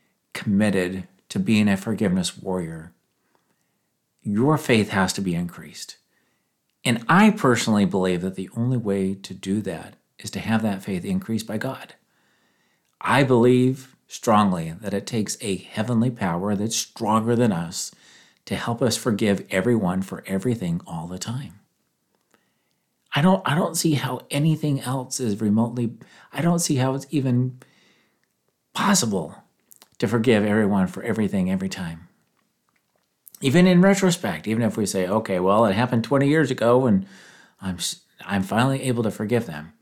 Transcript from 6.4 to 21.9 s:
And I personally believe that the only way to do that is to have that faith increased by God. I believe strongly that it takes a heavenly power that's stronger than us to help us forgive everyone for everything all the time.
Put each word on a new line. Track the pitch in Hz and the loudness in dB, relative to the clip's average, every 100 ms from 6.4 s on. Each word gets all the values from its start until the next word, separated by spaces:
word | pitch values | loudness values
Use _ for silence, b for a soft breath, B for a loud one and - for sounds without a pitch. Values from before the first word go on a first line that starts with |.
| _ _ _ _ | _ _ _ _
And | - 117 - | -2 -2 2
I | 170 214 | 6 6
personally | - 135 117 - 104 98 | 6 2 2 2 2 2
believe | 95 92 90 | 2 0 0
that | 92 | -4
the | 92 92 120 | -6 -8 -4
only | 120 127 | -2 -2
way | 104 98 95 | -2 -2 -2
to | 95 - | -4 -10
do | 92 95 104 | -10 -4 -4
that | 95 80 - - _ - | -4 -8 -12 -20 _ -18
is | 110 | -12
to | 98 | -8
have | 104 110 | -2 0
that | 107 95 | 0 -4
faith | 101 92 | -4 -6
increased | 90 92 95 113 - | -4 -4 -4 -6 -4
by | 110 | -6
God. | 131 135 - - _ _ _ _ _ _ _ _ _ - | -6 -8 -14 -20 _ _ _ _ _ _ _ _ _ -10
I | - 127 | 0 2
believe | 127 123 123 127 127 131 - _ _ | 4 6 6 6 4 0 -8 _ _
strongly | - - 107 101 90 82 80 | -6 2 4 4 0 -6 -10
that | 104 | -6
it | 98 - | -6 -4
takes | 117 101 - | -4 -4 -6
a | 110 90 | -6 -6
heavenly | - - 110 117 123 | -6 -6 -2 0 0
power | 123 92 85 98 | 0 -4 -2 -2
that's | 101 110 113 | -2 -2 -4
stronger | - - 113 110 110 117 | -6 -6 0 2 2 2
than | 120 | 2
us | 85 85 85 - b b b b b - | 0 -4 -8 -12 b b b b b -10
to | 98 | -6
help | - 117 | -4 -2
us | 131 - | -2 0
forgive | 131 104 110 98 - | -2 0 2 0 -2
everyone | 95 101 117 90 90 | -2 2 2 0 -2
for | 95 87 - | -4 -10 -6
everything | 98 127 113 87 85 - | -4 -2 -2 -4 -6 -6
all | 82 85 | -10 -10
the | 92 | -10
time. | 107 123 143 - _ _ _ | -8 -8 -10 -16 _ _ _